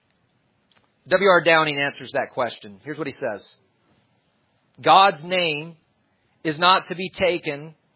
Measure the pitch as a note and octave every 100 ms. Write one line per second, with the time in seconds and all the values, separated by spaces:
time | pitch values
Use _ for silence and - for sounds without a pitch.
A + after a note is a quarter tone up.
0 | _ _ _ _ _ _ _ _ _ _
1 | C3+ F#3 G3 F3 D#3+ D#3+ D3+ C#3+ C#3+ -
2 | B2 C3 A2 C3+ A#2 - G#2+ G2 C#3 D3
3 | D3 - B2+ G2 - - _ _ _ _
4 | _ _ _ _ _ _ _ - D3+ F3+
5 | G3 D3+ F3 F#3 E3+ D3 E3 E3 _ _
6 | _ _ _ _ D#3+ D3+ F3+ F#3 - F3
7 | F#3 - F#3 E3+ D#3+ C#3+ D#3+ - _